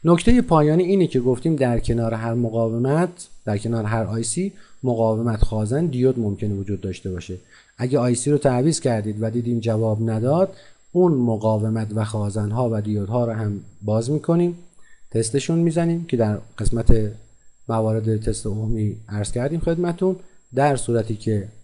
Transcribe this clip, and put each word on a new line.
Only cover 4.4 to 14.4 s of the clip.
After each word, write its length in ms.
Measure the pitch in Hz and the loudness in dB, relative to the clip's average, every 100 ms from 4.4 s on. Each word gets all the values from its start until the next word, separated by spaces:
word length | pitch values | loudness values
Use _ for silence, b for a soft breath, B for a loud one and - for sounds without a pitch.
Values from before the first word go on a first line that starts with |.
| 190 b b b | -6 b b b
مقاومت، 600 | 131 113 113 110 120 107 | -4 0 2 2 -2 2
خازن، 420 | - 110 107 135 170 | 2 2 -2 0 0
دیود 340 | 127 131 127 | 2 2 2
ممکنه 340 | 107 98 104 | -2 -2 -4
وجود 280 | 98 101 98 | -4 -4 -6
داشته 300 | 98 90 98 | -6 -8 -8
باشه. 260 | 87 - 90 b b b - | -8 -10 -14 b b b -8
اگه 220 | 123 135 | -2 0
آی 160 | 123 120 | 2 0
سی 160 | 143 | 0
رو 60 | 147 | 2
تعویض 420 | 139 123 143 156 | 2 2 2 0
کردید 440 | 135 113 107 104 | 0 0 -2 -4
و 60 | 110 | -4
دیدیم 300 | 120 117 117 | -2 -2 -2
جواب 500 | 113 110 113 107 113 | 0 0 0 0 -2
نداد، 460 | 110 123 160 190 - B B - | 0 0 2 0 -2 B B -4
اون 220 | 175 180 | 2 4
مقاومت 760 | 143 120 107 110 107 110 113 107 107 | 4 2 2 2 2 0 -2 -2 -4
و 100 | 107 | -2
خازن‌ها 640 | 107 104 104 104 113 123 | -2 -4 -2 -2 0 0
و 100 | 110 | -2
دیودها 440 | 104 104 98 123 117 | -2 -2 -2 -2 -2
رو 80 | |
هم 260 | 110 104 101 - - | -2 -4 -6 -10 -10
باز 300 | 104 110 117 | -2 0 0
می‌کنیم، 460 | 151 - 170 | -2 2 2